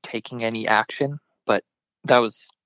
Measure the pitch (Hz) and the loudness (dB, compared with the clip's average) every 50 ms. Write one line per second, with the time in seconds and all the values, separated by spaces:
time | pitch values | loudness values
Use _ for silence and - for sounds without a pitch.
0 | - - - 110 - - 127 120 113 113 113 113 107 - 110 107 110 - - - | -12 -10 -10 -10 -8 -10 -8 -4 -4 -4 -2 -2 0 2 2 2 2 0 -2 -4
1 | 143 139 143 - _ _ _ _ _ - 107 - - _ _ _ _ _ _ _ | -4 -2 -4 -8 _ _ _ _ _ 0 0 0 -2 _ _ _ _ _ _ _
2 | - - 131 123 117 107 - - - - _ _ _ | 0 4 4 4 4 2 -2 -10 -18 -20 _ _ _